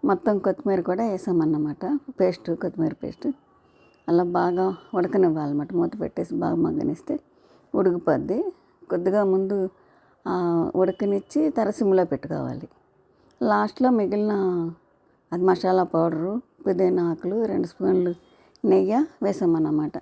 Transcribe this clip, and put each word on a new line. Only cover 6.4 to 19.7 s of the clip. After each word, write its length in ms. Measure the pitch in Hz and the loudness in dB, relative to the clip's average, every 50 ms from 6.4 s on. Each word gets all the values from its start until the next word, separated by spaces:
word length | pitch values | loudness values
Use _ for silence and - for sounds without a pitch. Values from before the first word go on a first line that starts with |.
| 175 170 170 | -2 0 0
మగ్గనిస్తే 640 | 170 160 165 160 151 - - 151 - - - - 302 _ _ _ _ _ _ _ _ _ _ - | 0 0 0 0 -2 -2 -2 -4 -4 -6 -8 -8 -8 _ _ _ _ _ _ _ _ _ _ -2
ఉడికిపోద్ది. 760 | - 196 190 175 180 165 - 151 131 143 151 190 240 359 392 349 _ _ _ _ _ - - | 2 2 2 2 0 0 0 0 0 0 -2 -2 -2 -2 -6 -6 _ _ _ _ _ -10 -6
కొద్దిగా 340 | - 175 175 190 185 208 208 | -4 -2 0 0 2 2 2
ముందు, 460 | 196 190 190 190 190 202 202 190 190 _ _ _ _ _ _ _ _ _ _ _ - | 2 2 2 0 0 -2 -2 -2 -4 _ _ _ _ _ _ _ _ _ _ _ -6
ఆ, 440 | 185 180 180 170 170 170 165 180 - | -4 -2 0 0 2 0 0 0 0
ఉడకనిచ్చి 760 | - 185 190 185 - 208 202 202 202 - _ - 294 311 311 | 0 0 0 0 -2 -2 -2 -2 -2 -4 _ -2 0 0 0
తర్వాత 260 | 277 - 220 196 208 | 0 0 -2 -2 0
సిమ్లో 300 | - 226 196 190 190 180 | 0 0 2 4 2 2
పెట్టుకోవాలి. 640 | 165 - 131 - 165 165 151 135 127 123 120 - - _ _ _ _ _ _ _ _ _ _ _ _ _ _ - | 0 -2 -6 -6 -6 -8 -6 -6 -6 -8 -10 -12 -14 _ _ _ _ _ _ _ _ _ _ _ _ _ _ 0
లాస్ట్లో 460 | 226 208 208 208 214 - - 262 247 | 2 2 2 0 -2 -2 0 2 4
మిగిలిన 420 | 247 226 208 185 190 208 208 214 208 202 196 185 180 175 170 165 165 _ _ _ _ _ _ _ _ _ _ _ - | 4 4 2 0 0 0 0 0 0 0 0 0 0 0 -2 -4 -6 _ _ _ _ _ _ _ _ _ _ _ -4
అది 100 | 180 180 | 0 2
మసాలా 400 | 190 185 180 - 185 185 185 180 | 2 2 2 2 2 2 2 2
పౌడరు, 580 | 170 - 165 165 170 160 156 160 185 202 240 - _ _ _ - 196 | 2 2 2 2 2 0 -2 -4 -4 -4 -6 -8 _ _ _ -2 -2
పుదీనా 420 | 190 175 190 185 185 180 170 170 | 0 2 2 2 2 2 0 0
ఆకులు, 360 | 165 165 - 180 190 220 233 | -2 -2 -4 -4 -2 -2 -2
రెండు 220 | 208 196 196 190 175 | 0 0 -2 -2 -4
స్పూన్లు 480 | - _ 190 190 190 185 180 175 175 - _ _ _ _ _ _ _ _ - | -4 _ 0 2 2 4 2 0 -2 -6 _ _ _ _ _ _ _ _ 0
నెయ్యి 580 | 196 190 190 190 185 214 247 302 320 - _ - | 4 4 4 4 4 2 2 0 0 -4 _ -4
వేసామన్నమాట. 680 | 196 196 - 196 170 165 160 160 156 | -4 -2 0 2 2 2 2 2 0